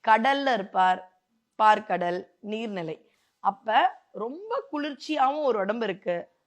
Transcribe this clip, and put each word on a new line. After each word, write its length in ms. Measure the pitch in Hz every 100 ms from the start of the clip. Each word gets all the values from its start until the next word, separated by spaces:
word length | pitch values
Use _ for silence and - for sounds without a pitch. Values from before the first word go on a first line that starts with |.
| -
கடல்ல 440 | 220 247 277 269
இருப்பார், 680 | 226 196 190 185 180 - _ _ _ _ -
பார்க்கடல், 600 | 214 208 214 180 175 180 - _
நீர்நிலை. 600 | 208 214 226 190 160 156 _ _ _ _
அப்ப 600 | 196 196 214 233 359 - _
ரொம்ப 500 | 202 220 311 427 523 -
குளிர்ச்சியாவும் 680 | 294 294 269 - 302 262 302
ஒரு 160 | 285 220
உடம்பு 260 | 190 233
இருக்கு 520 | 220 185 - 170 - _